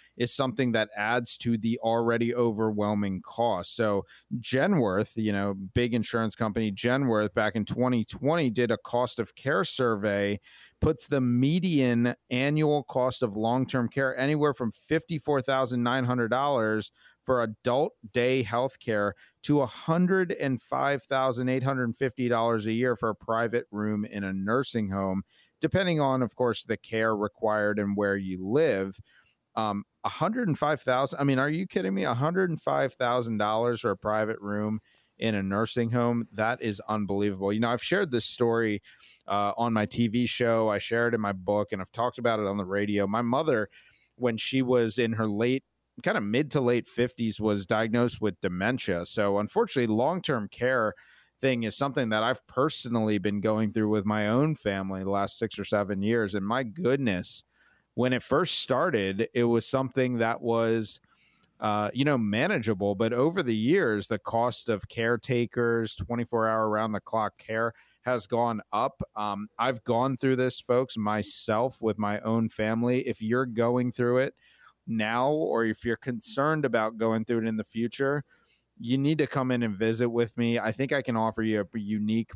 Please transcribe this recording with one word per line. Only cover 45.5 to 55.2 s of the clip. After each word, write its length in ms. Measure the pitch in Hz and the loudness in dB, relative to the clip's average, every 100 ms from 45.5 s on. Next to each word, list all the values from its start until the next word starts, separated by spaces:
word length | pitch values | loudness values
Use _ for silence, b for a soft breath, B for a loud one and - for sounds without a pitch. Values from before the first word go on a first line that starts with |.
| 131 - _ _ - | 0 -4 _ _ -6
kinda 180 | 175 214 | -2 -2
mid 300 | 101 120 151 | 0 0 0
to 100 | 147 | 2
late 260 | 120 123 - | 2 2 0
fifties, 540 | - 123 - 113 104 | 0 0 0 -4 0
was 240 | 107 101 | 0 0
diagnosed 560 | 95 110 113 120 120 - | 0 0 2 2 0 0
with 180 | 107 92 | -2 -2
dementia. 640 | 95 90 104 127 - 82 87 | -4 0 0 0 -2 -4 -2
So 320 | - 101 101 | 0 2 2
unfortunately, 540 | 107 - 226 135 117 | 0 0 0 0 2
long-term 560 | 107 135 180 - 127 101 | 2 2 0 -2 -4 -4
care 440 | - 123 131 107 - B B B _ | -4 0 2 0 -4 B B B _
thing 220 | 135 120 | 0 0
is 120 | 113 | -2
something 360 | - 139 131 117 | -2 -2 -2 0
that 120 | 107 | 2
I've 240 | 113 131 - | 2 0 -4
personally 720 | - 151 - 120 117 110 104 | -2 0 -2 -2 0 2 2
been 240 | 101 101 | 0 0
going 320 | 110 107 110 | 0 2 0
through 160 | 107 107 | 0 2
with 160 | 107 | 2
my 240 | 98 107 104 | 0 0 2
own 260 | 120 156 | 2 2
family 480 | 151 104 98 95 95 | 0 -2 -4 -4 -6
the 60 | 95 | -2
last 300 | 98 | 0